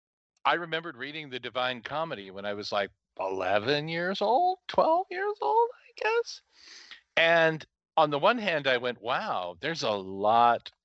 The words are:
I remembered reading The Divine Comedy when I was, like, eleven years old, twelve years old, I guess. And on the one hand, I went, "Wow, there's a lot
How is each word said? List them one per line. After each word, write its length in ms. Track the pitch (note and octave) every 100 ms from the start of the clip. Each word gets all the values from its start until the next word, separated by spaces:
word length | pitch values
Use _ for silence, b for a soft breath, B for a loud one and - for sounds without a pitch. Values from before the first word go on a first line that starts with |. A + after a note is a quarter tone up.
| _ _ _ _ C3
I 100 | D#3+
remembered 420 | E3+ D#3+ E3+ B2+
reading 320 | C3 D3+ D3
The 100 | B2+
Divine 420 | B2 A#2+ B2+ B2
Comedy 480 | - C#3+ E3 A#2+ G2
when 140 | F#2 G2+
I 80 | G#2
was, 160 | G2+
like, 200 | G#2 G2 _ _ -
eleven 680 | F#2+ F#2+ F#2 G2+ A2 D3 D#3
years 320 | E3 F3 G3
old, 380 | G#3 B3 F4+ F#4 -
twelve 400 | - D4+ E4 F#4+
years 260 | F4+ G4+ G#4+
old, 280 | G#4+ A4 A#4
I 180 | - _ -
guess. 380 | G#4+ A4+ A#4 - _ B B B B B _ -
And 480 | E3 E3+ E3 D#3+ - _ _ -
on 140 | D#3
the 80 | C#3+
one 180 | F3 A#3+
hand, 280 | G3+ D#3+ C3+
I 100 | B2+
went, 240 | B2 A2
"Wow, 560 | G#2 C#3+ G#3+ A#2 F2+ F2
there's 220 | C#3+ E3
a 80 | C3
lot 800 | G#2 F#2+ G2 G#2 A#2 A#2+ A#2 - -